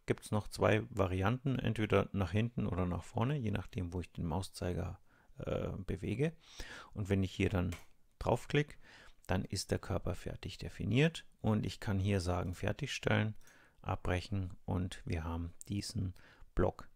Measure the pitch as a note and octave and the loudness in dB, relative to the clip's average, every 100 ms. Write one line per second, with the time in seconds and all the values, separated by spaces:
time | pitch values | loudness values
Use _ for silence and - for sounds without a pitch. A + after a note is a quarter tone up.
0 | - - - G#2+ - - G2+ G#2+ A#2 - | -2 -2 0 -2 -2 4 6 6 4 2
1 | F#2+ F#2 F#2+ C3 C#3+ B2 - A2 G#2+ G2 | 2 4 2 2 0 0 2 2 4 4
2 | - G2 F#2 G#2 A#2 - A2 F2+ F2+ F2+ | 4 0 2 2 2 0 -2 0 0 -2
3 | - - A#2 D3+ A2 G2+ - - F2 F2+ | -2 0 0 0 0 -2 -2 -4 -4 -4
4 | E2+ - F2 F2 F#2+ - F#2 F2+ F2+ F2+ | -6 -4 -2 -2 -4 -4 -2 -2 -4 -6
5 | - - - - - F#2+ F2+ F2+ F#2+ - | -16 -20 -20 -10 -4 -2 -2 -4 -4 -4
6 | F2+ G#2 D#3 - - - - - - - | -4 0 0 -2 -12 -12 -12 -12 -12 -6
7 | F#2+ G2 F#2 - F2+ F#2+ F2+ E2+ - - | 0 2 2 2 2 2 0 -4 -10 -20
8 | - _ - A#2+ - D3 D3 - - - | -20 _ 2 2 4 0 0 -4 -20 -20
9 | - - - F#2+ - G2 - F#2+ - F#2 | -20 -14 0 0 0 -4 0 -2 0 -2
10 | - F2 - - - - F2+ - G2+ A2 | -2 -4 -6 -8 -8 -8 -8 -4 2 4
11 | D#3+ - - - A2 G#2+ G2+ - - G2 | 4 2 -10 -4 0 2 0 -4 -2 0
12 | G2 G2 F2 F2+ F#2 F2+ G2+ G#2 - - | 2 2 2 0 -2 -2 -2 -2 -4 -2
13 | - G#2 G#2+ G#2+ - - - - - F#2+ | 2 4 2 -2 -12 -20 -20 -10 -4 -2
14 | - F2+ - G2 F#2 F2+ - F#2 F#2+ - | 0 0 0 -2 -2 -6 -2 -2 -2 -4
15 | - F2 E2 E2+ E2+ - - G2+ - G2+ | -4 -4 -2 -4 -6 -8 -6 -6 -4 -4
16 | F#2+ - - - - - F#2+ - - | -4 -6 -14 -20 -4 2 2 0 -10